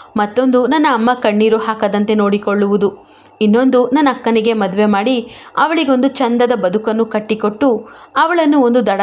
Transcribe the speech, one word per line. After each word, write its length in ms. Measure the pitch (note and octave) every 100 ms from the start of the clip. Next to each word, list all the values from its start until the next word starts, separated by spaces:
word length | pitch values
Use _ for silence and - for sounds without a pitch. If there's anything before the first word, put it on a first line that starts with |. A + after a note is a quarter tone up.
| - -
ಮತ್ತೊಂದು, 500 | G#3 G#3 C4 B3 A#3+
ನನ್ನ 200 | D#4 D4+
ಅಮ್ಮ 240 | A#3+ A#3
ಕಣ್ಣೀರು 440 | B3 A#3 G#3 A3 A3
ಹಾಕದಂತೆ 560 | A3 A3 G#3 G3+ G#3
ನೋಡಿಕೊಳ್ಳುವುದು. 1000 | G#3+ G3+ G3+ G#3 G3+ G3+ G#3 G3 - - - - -
ಇನ್ನೊಂದು, 440 | G#3+ A3 C4 B3+ B3+
ನನ್ನ 220 | C#4+ D4
ಅಕ್ಕನಿಗೆ 420 | B3+ C4 A#3 A3
ಮದುವೆ 340 | A3 G3 F#3+ G#3+
ಮಾಡಿ 420 | G3+ G#3+ B3+ A#3+ - - -
ಅವಳಿಗೊಂದು 520 | D4+ E4 C#4+ C4 C4+
ಚಂದದ 440 | C4+ A#3 A#3+ B3
ಬದುಕನ್ನು 540 | A#3+ F#3 G3+ G#3+ A3 A3
ಕಟ್ಟಿಕೊಟ್ಟು 840 | G#3+ G#3+ G#3+ G#3 G#3 C#4 A3 - - - -
ಅವಳನ್ನು 460 | D#4+ E4+ D#4 D4
ಒಂದು 240 | B3 B3 G#3
ದಡ 140 | G3